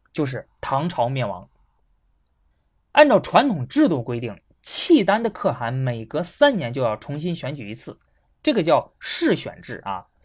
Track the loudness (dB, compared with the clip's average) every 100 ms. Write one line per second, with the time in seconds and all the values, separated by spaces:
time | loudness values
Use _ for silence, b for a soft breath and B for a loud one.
0 | _ -4 -4 -6 -12 _ -4 -2 -2 -2
1 | -2 -2 -6 -8 -14 _ _ _ _ _
2 | _ _ _ _ _ _ _ _ _ 6
3 | 6 6 4 2 2 0 -2 2 2 2
4 | -4 -6 -8 -12 _ _ -4 0 4 4
5 | 4 2 0 -2 -2 -2 -4 -2 -2 -4
6 | -6 -6 -4 2 2 2 -4 -2 -2 -2
7 | -8 -8 -6 -6 -8 -10 -12 -14 -14 -18
8 | _ _ _ _ 0 0 4 2 0 _
9 | -6 -2 0 0 -4 -14 -14 -12 -8 -10
10 | -10 _